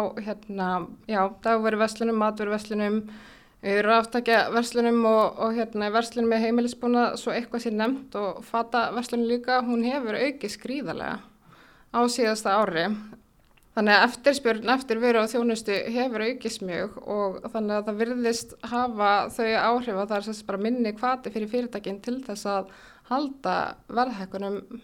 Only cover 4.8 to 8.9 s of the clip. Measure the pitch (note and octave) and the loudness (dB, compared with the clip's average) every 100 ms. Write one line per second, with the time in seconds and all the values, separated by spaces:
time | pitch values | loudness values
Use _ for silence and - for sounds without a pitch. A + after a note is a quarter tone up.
4.8 | A#3 A#3 A3+ A3 G3+ - A3+ A#3 A3 G#3+ | 4 4 6 6 4 2 -2 0 -2 -2
5.8 | G#3 A3 A#3 A#3+ A#3 A3+ A3+ A#3+ A#3+ A#3+ | 0 0 0 0 2 2 4 2 2 0
6.8 | B3 A#3+ A#3 - A#3+ G3+ A#3 A#3+ A#3+ G#3+ | 2 4 2 0 -2 -2 -2 -4 -2 0
7.8 | A3+ C4+ - G#3 G3+ - A3+ A#3 A#3 B3 | 0 -2 -4 -4 -4 -4 -4 -4 0 0
8.8 | A3 | 0